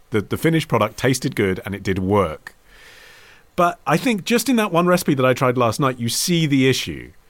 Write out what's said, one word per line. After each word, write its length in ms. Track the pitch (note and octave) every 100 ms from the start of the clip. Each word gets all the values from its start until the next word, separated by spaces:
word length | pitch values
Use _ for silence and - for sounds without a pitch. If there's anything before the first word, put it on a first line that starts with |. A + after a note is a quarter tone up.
| -
The, 100 | A2
the 160 | F#2+ A2+
finished 300 | E3 D#3+ -
product 300 | A#2 G#2+ -
tasted 380 | C3 C3 C3+ -
good 240 | G2 F#2+ G#2
and 80 |
it 80 | G2
did 160 | G2 G2
work. 560 | F#2 G2+ E2+ D2 - _ _ - - - - - - - _ -
But 240 | F3 - -
I 100 | E3+
think 260 | C4 G#3+
just 240 | - A#3 -
in 80 | A#3+
that 140 | G#3+
one 140 | E3 F3
recipe 300 | F3 - C#3
that 100 | B2+
I 80 |
tried 240 | B2 B2+ B2
last 220 | A#2 G#2+
night, 200 | C3+ B2
you 80 | A#2
see 380 | - - E3+ D#3
the 240 | C#3 C3
issue, 420 | B2+ - C#2 B1 - _